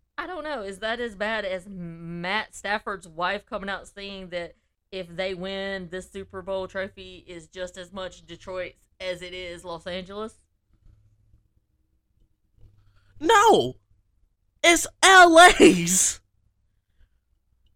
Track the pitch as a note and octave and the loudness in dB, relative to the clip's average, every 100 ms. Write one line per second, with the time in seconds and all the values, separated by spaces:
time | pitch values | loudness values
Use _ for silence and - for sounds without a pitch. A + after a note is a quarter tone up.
0 | _ - E4+ F4+ D4+ C#4 G3 F#3+ A3 A#3 | _ -14 -12 -10 -10 -8 -10 -8 -8 -6
1 | A#3+ F#3+ G#3 A3 F#3+ F#3 F#3+ F#3+ E3+ E3 | -8 -6 -6 -4 -6 -8 -10 -14 -14 -14
2 | E3+ F3 F3 G#3 - - G3 G#3 A3 F#3+ | -12 -10 -6 -6 -6 -12 -6 -6 -6 -12
3 | E3+ D#3+ F3+ G3+ - G#3+ G3 F#3 - G3+ | -14 -6 -4 -4 -8 -10 -8 -10 -12 -18
4 | G3 F#3+ F#3 F3 E3+ - _ _ _ F#3+ | -16 -14 -12 -12 -12 -18 _ _ _ -14
5 | E3+ E3+ F#3+ F3+ F#3+ G3 G3 G3 F3 F#3 | -12 -8 -8 -6 -8 -8 -8 -10 -10 -14
6 | F3+ G3 F#3+ F#3+ F3+ F#3+ F#3 G3 F#3+ G3 | -14 -16 -14 -14 -8 -8 -8 -10 -10 -12
7 | F#3 F3+ - E3+ D#3 F#3 F3+ F#3+ F3 G3 | -20 -20 -20 -20 -18 -14 -12 -12 -16 -14
8 | F#3 F3+ - E3+ - F#3 F3 - _ _ | -14 -14 -20 -18 -12 -10 -12 -16 _ _
9 | F#3 F3 F3+ F#3 F3+ E3+ F3+ E3 F#3 F#3 | -10 -10 -12 -12 -12 -14 -14 -12 -10 -12
10 | F#3 G3+ A3 - _ _ _ _ - _ | -12 -12 -12 -14 _ _ _ _ -20 _
11 | _ _ _ _ _ _ _ _ _ _ | _ _ _ _ _ _ _ _ _ _
12 | _ _ _ _ _ _ - _ _ _ | _ _ _ _ _ _ -20 _ _ _
13 | _ - D#4 A4 A4+ A3 - - _ _ | _ -6 2 4 6 4 2 -6 _ _
14 | _ _ _ _ _ _ E4 E4+ - - | _ _ _ _ _ _ 2 2 -2 2
15 | F4+ F#4+ F4 D#4+ F4+ - - F#3 E3+ F#3 | 8 10 10 10 10 10 6 6 0 0
16 | - - _ _ _ _ _ _ _ _ | 0 -4 _ _ _ _ _ _ _ _
17 | _ _ _ _ _ _ _ | _ _ _ _ _ _ _